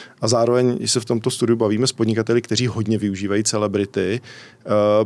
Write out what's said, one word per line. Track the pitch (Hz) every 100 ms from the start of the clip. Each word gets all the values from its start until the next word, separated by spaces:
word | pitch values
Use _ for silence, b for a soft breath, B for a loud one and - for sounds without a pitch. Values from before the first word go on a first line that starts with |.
| B B
a | 113
zároveň | 120 117 123 127 123 113
se | 123
v |
tomto | 113 117 131
studiu | - 113 117
bavíme | 107 107 127
s |
podnikateli, | - 113 113 110 120
kteří | - 110 123
hodně | 104 104 110
využívají | 104 95 98 104
celebrity. | 110 107 104 101 98 101 92 120
Eh, | - - - - - 104 104 107